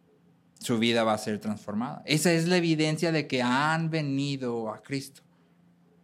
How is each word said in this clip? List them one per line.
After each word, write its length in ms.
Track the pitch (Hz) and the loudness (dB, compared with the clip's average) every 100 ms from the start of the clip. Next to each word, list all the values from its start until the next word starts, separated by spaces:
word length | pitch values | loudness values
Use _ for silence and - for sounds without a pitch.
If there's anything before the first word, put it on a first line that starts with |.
| _ _ _ _ _ - | _ _ _ _ _ -10
su 180 | - 117 | -2 2
vida 240 | 117 117 | 2 4
va 120 | 110 | 2
a 40 | 107 | 0
ser 220 | 110 101 | -2 -4
transformada. 640 | 110 104 - 104 131 - - | -6 -8 -6 -6 -6 -8 -2
Esa 260 | 151 180 | 2 4
es 140 | 165 170 | 2 2
la 100 | 180 | 2
evidencia 540 | 170 156 156 156 170 | 2 2 2 0 0
de 160 | 160 147 | 0 0
que 160 | 127 | 0
han 480 | 123 127 151 165 160 | 2 2 2 0 0
venido 840 | 160 143 135 143 135 127 117 110 | -2 -2 -2 -2 -4 -4 -4 -4
a 80 | 107 | -8
Cristo, 420 | - 139 135 - _ _ _ _ _ _ _ _ | -8 -8 -8 -16 _ _ _ _ _ _ _ _